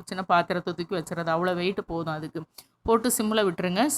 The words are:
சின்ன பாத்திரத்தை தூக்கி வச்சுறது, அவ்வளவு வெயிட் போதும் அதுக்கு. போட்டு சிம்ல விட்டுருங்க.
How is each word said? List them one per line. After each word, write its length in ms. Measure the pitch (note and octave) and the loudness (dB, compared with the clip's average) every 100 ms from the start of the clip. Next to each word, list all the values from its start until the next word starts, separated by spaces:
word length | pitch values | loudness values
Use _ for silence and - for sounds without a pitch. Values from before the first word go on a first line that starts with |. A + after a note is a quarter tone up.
| - | -10
சின்ன 180 | F#3 | -8
பாத்திரத்தை 500 | F#3 F3 E3+ F3+ F3 | 2 2 4 -2 -2
தூக்கி 220 | F3 E3+ F#3 | -6 -4 -4
வச்சுறது, 320 | D#3+ E3+ E3 | -4 -4 -2
அவ்வளவு 300 | E3 F3+ F3 | 0 0 0
வெயிட் 280 | F3+ F3+ F3 | 0 -2 -4
போதும் 280 | E3 D#3+ | -6 -4
அதுக்கு. 300 | D#3 D#3+ D#3+ D#3+ - - _ | -6 -8 -10 -12 -16 -20 _
போட்டு 300 | - A3+ A#3+ A#3 | 2 2 4 0
சிம்ல 40 | |
விட்டுருங்க. 680 | G#3+ A3 G3 E3+ F3+ F3+ D4 | 2 2 2 2 0 2 2